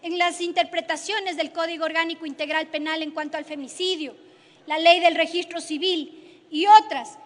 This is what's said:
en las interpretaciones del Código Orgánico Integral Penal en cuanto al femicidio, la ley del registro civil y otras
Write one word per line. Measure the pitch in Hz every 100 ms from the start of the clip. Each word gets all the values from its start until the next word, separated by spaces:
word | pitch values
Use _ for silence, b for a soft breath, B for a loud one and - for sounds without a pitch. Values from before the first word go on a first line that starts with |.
en | 339 349
las | 349 349
interpretaciones | 349 349 339 339 330 320 - 415 381 320
del | 311
Código | 330 330 330
Orgánico | 320 320 330 320 320
Integral | 269 294 311 311
Penal | 302 302 320
en | 311
cuanto | 311 302 311
al |
femicidio, | 302 302 262 - 370 359 285 - b b b b -
la | 311
ley | 330 349
del | 339
registro | 320 320 349 339 339
civil | 311 311 359 349 285 - - - _
y | 302 392
otras | 427 427 269 233 -